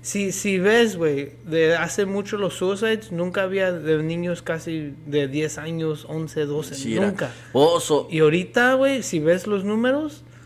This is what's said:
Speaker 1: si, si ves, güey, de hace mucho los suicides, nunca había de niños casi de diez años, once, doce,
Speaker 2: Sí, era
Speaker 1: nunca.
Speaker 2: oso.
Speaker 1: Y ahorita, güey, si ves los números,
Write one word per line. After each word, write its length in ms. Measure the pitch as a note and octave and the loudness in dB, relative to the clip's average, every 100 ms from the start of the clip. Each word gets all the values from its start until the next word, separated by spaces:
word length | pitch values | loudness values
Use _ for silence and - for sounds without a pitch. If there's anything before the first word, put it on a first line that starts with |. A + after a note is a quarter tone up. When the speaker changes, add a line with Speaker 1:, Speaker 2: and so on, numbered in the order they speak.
Speaker 1:
si, 320 | - G3+ G3 | -6 -4 -2
si 260 | - G#3 F#3+ | -2 0 2
ves, 380 | F#3+ A3+ A#3 F#3 | 4 4 4 2
güey, 360 | D#3+ C#3 C#3+ - | 0 0 -4 -12
de 320 | - D#3+ D#3+ E3+ | -4 2 4 4
hace 300 | E3 - G3 | 0 -2 -2
mucho 320 | G3 G3+ G#3 | -2 -4 -2
los 160 | F#3+ | -4
suicides, 580 | - F#3 G3 A3 A3 G#3+ | -2 -2 0 0 -2 -4
nunca 300 | E3+ F3+ F3+ | -4 -2 -2
había 280 | F#3+ G3 F#3 | -2 0 0
de 320 | F3 D3+ D#3 | -2 0 0
niños 380 | D#3 E3+ F3 E3+ | 0 -2 -4 -4
casi 520 | - E3 D#3+ D#3+ D3 C#3 D#3 | -4 -6 -4 -6 -8 -10 -4
de 220 | D3 C#3 | -2 0
diez 300 | C#3+ D#3 D3+ | -2 -4 -6
años, 480 | D#3 E3 D#3+ D3+ - | -8 -4 -4 -6 -8
once, 380 | D#3 D#3 D#3 D3 | -8 -6 -4 -4
doce, 280 | C#3+ - | -4 -6
Speaker 2:
Sí, 220 | B2 A#2 A2+ | -8 -4 0
era 120 | G3+ | 0
Speaker 1:
nunca. 220 | F#3+ C#3 - - | 0 -6 -8 -2
Speaker 2:
oso. 560 | A#2+ D3+ E3+ - D3 - | 4 6 4 2 0 0
Speaker 1:
Y 100 | D#3+ | 4
ahorita, 540 | D#3 E3 F#3 - B3 | 4 4 0 2 4
güey, 280 | C4 C4+ C4+ | 4 2 2
si 180 | - E3+ | -2 0
ves 260 | D3+ F3+ G3+ | 2 2 2
los 180 | G3+ | -2
números, 600 | G3 A3 A#3+ C#4 D#4 - - - | -2 0 0 0 -2 -10 -20 -20